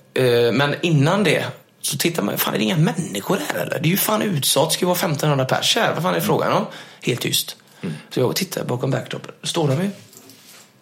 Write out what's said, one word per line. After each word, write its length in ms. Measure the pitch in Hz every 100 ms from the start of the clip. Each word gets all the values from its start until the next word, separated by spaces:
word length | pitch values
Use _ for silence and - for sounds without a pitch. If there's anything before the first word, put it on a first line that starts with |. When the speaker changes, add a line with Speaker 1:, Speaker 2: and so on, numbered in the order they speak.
| _
Speaker 1:
Eh, 380 | - 127 120 120
men 220 | 113 143 -
innan 420 | 175 147 147 202
det 200 | 175 120 123 - _ _
så 140 | - 139
tittar 260 | 170 160
man, 160 | - -
fan 160 | -
är 40 | -
det 60 |
inga 120 | 214 170
människor 640 | 180 254 - 98 - 190 -
här 120 | 87
eller? 180 | - -
Det 80 | 156
är 20 |
ju 60 | 180
fan 260 | - 214
utsålt, 500 | 220 156 - 135 156
ska 80 | -
ju 60 | 180
vara 120 | 175
femtonhundra 460 | 190 135 151 139
pers 320 | 131 - - 233
här. 160 | 170
Vad 80 | -
fan 120 | 180
är 60 | 170
det 60 | 165
frågan 260 | 139 82
om? 140 | 165 214 - - -
Helt 180 | - 120
tyst. 360 | 117 - - - - -
Speaker 2:
Mm. 120 | 92 76 -
Speaker 1:
Så 100 | 131
jag 160 | 123 -
tittar 280 | 185 -
bakom 260 | - 123 135
backdropen. 400 | 131 - - - -
Står 260 | - 175 147
de 140 | 135
ju. 80 | 202 - - - - - - - - _